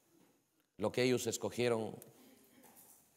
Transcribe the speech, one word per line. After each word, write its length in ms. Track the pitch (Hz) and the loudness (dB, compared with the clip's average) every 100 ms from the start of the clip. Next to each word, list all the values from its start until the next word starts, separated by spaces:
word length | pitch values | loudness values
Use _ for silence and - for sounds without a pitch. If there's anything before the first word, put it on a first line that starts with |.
| _ _ _ _ _ _ _ - | _ _ _ _ _ _ _ -6
lo 140 | 90 | -2
que 120 | 123 | 2
ellos 220 | 127 120 113 | 2 2 0
escogieron 680 | 104 104 - 120 110 104 - - - - - - - - - - - _ | -4 -4 0 2 2 -2 -10 -16 -20 -20 -20 -20 -20 -20 -20 -20 -20 _